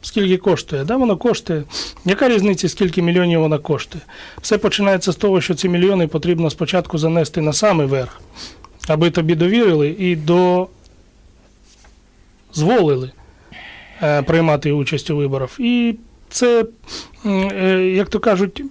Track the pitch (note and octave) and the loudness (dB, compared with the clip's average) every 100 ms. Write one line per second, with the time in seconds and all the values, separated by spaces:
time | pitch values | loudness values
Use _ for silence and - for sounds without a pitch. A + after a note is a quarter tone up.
0 | - - G3 F3+ F#3 - - D3 C#3+ B3 | -6 -2 0 2 2 0 -2 -6 -2 0
1 | B3 F#3 A#3+ G#3+ - D#3+ C#3+ - - - | 0 0 0 -2 -2 -6 -6 -12 -12 -8
2 | - G3 C4 A3+ G3+ F#3+ F3 - F#3+ E3 | -4 0 2 2 2 0 -2 0 -2 0
3 | E3+ F3 F3 E3 D#3 D3+ D3+ C#3+ - E3+ | 2 2 2 2 2 0 -2 -4 -4 -16
4 | - - - - - G#3 G#3 - G3+ F#3+ | -18 -20 -20 -14 -2 0 0 0 0 2
5 | F#3 E3+ G#3 F#3+ - E3 F#3 F3 F3+ F#3+ | 0 -2 2 0 0 -2 0 2 2 2
6 | E3 D#3+ D#3+ E3+ E3 - D#3+ F3+ - E3 | 0 -2 -2 0 0 -2 -2 -2 -2 -2
7 | D#3+ E3 D3 - D#3 D3 G#3+ F3 C#3 C3+ | 0 0 0 -2 -2 0 2 2 0 -2
8 | A#2+ - - - - - - - - D#3 | -4 -10 -20 -20 -20 -20 -20 -18 -4 0
9 | E3+ E3+ D#3+ E3 F3 A3 A3+ D#3+ D3 F3+ | 2 0 0 2 2 4 4 4 0 0
10 | F#3 E3+ D3+ F3 F3+ F3+ F#3 - - - | -2 -2 2 2 4 2 -2 -10 -20 -20
11 | - _ - _ _ _ - - - - | -20 _ -20 _ _ _ -20 -20 -20 -20
12 | _ _ _ _ _ D#3+ D#3 A#3+ E3 C3+ | _ _ _ _ _ -4 2 2 2 0
13 | B2+ - - - - - - - - - | -4 -14 -20 -20 -20 -20 -20 -20 -20 -4
14 | D#3 D3 C#3 D#3+ E3 D3 D3+ D3 C#3 D3 | 0 0 2 2 2 0 0 -2 -2 -4
15 | - D3 C#3+ C3+ C3 - A#3+ A#3+ A#3+ A3 | -4 -2 -2 -2 -6 -4 -2 0 0 -4
16 | - - - - B3 A#3 A3+ - - - | -12 -20 -10 -2 2 2 0 -6 -18 -16
17 | - - G#3+ G3 F#3+ G3 F#3 F#3 F#3 F#3 | -16 -8 -2 -2 -2 -2 0 2 2 0
18 | G3 G#3+ A#3 F#3+ G3 - C#4 | 0 0 2 2 0 -4 -14